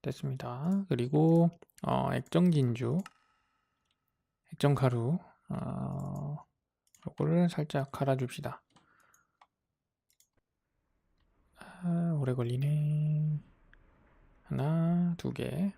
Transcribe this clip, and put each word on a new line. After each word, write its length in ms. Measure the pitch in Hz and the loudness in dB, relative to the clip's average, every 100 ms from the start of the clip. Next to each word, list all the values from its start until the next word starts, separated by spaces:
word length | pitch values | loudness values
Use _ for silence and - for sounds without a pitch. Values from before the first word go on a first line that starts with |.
됐습니다. 800 | - 131 143 131 123 123 156 196 196 | -8 -6 -6 -6 -8 -6 -2 -2 0
그리고, 600 | 120 120 147 160 165 170 - - - | -2 2 4 6 6 4 2 -20 -8
어, 280 | - 127 131 | -2 0 0
액정 380 | 131 - 165 180 | -2 0 2 4
진주, 480 | 151 127 120 120 156 - _ _ _ _ _ _ _ _ _ _ _ _ _ _ | 4 2 0 0 -2 -4 _ _ _ _ _ _ _ _ _ _ _ _ _ _
액정 220 | - 147 | 0 2
가루, 440 | 131 131 120 117 170 - _ _ | 4 2 2 0 -2 -4 _ _
어, 960 | - - - 135 - - - 143 147 - _ _ _ _ _ - | -8 -6 -6 -6 -6 -6 -8 -8 -10 -12 _ _ _ _ _ -16
요거를 420 | - 151 170 175 | -4 0 2 2
살짝 420 | - 151 147 135 | 0 -4 -4 -4
갈아줍시다. 680 | - 139 135 123 - 143 - _ _ _ _ _ _ _ _ _ _ _ _ _ _ _ _ _ _ _ _ _ _ _ _ _ _ _ _ _ _ | -2 0 0 -2 -6 -10 -12 _ _ _ _ _ _ _ _ _ _ _ _ _ _ _ _ _ _ _ _ _ _ _ _ _ _ _ _ _ _
아, 600 | - 180 175 170 170 160 | -20 -8 -2 0 0 0
오래 140 | 131 | 0
걸리네. 1040 | 123 120 123 143 151 147 151 151 151 156 151 - _ _ - _ _ _ _ _ _ | 0 0 0 0 0 0 0 0 0 0 -2 -8 _ _ -20 _ _ _ _ _ _
하나, 720 | - 131 139 160 165 175 175 170 | -6 -2 0 2 2 2 2 0
두 140 | - | -4
개. 400 | - - - 196 | -4 -4 -2 -4